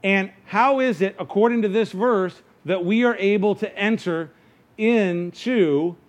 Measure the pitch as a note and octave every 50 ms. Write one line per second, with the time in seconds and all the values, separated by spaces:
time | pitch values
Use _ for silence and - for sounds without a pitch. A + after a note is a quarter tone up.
0 | - G3 G3 G3 F#3+ G3 - - _ - - G3+ A#3 C4+ C#4 C4+ C4 B3+ A3+ D3+
1 | F#3 F#3+ G3 - F3 C3 - G3 G#3+ A#3 A#3 A#3 A3 G#3 F#3 A3 A3 - - F#3
2 | G#3 B3+ A#3+ G3+ F#3 F3+ - - - _ _ _ _ C#3+ F3+ F#3+ F3 E3+ G#3 A3+
3 | B3 A#3+ A#3 G3 F#3+ G3 G3+ G#3 F#3+ G#3 G3 G3 G#3+ G3+ - - G3+ G#3+ A3+ A3
4 | - F#3 E3+ D#3+ E3 D#3 - _ _ _ _ _ _ _ _ - G#3+ A3+ A#3+ A3+
5 | G#3 F#3 F3 E3+ F3 F3 E3+ - - A#3 B3+ A#3 F#3 D#3 C#3+ C#3 D#3 F3 F3 -
6 | _